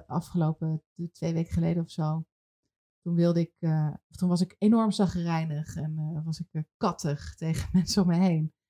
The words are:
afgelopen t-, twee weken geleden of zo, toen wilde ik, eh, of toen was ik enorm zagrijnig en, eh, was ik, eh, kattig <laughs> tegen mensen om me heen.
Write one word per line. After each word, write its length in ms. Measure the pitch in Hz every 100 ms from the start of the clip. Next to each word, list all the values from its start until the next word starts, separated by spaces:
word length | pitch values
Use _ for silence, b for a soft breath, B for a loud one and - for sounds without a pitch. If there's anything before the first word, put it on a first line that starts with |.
| -
afgelopen 760 | - - 175 156 160 160 160 - -
t-, 180 | 170
twee 200 | - 165
weken 200 | 165 165
geleden 300 | 175 165 170
of 60 | 165
zo, 360 | - 156 160 160 _ _ _ _ _ _ _
toen 140 | 175 170
wilde 240 | 170 170
ik, 140 | 165 _
eh, 340 | 165 156 151 - -
of 60 | -
toen 140 | 180
was 120 | 175
ik 140 | 180 -
enorm 340 | 214 226 220
zagrijnig 840 | 202 190 175 170 165 160 147 156 156
en, 220 | 156 156
eh, 280 | 151 160 160
was 140 | 160
ik, 80 | 170
eh, 100 | 156 156 _
kattig 580 | 202 170 156 147 - -
<laughs> 0 |
tegen 340 | 160 160 -
mensen 300 | 185 170 -
om 60 | 180
me 80 | 170
heen. 380 | 185 165 156 - _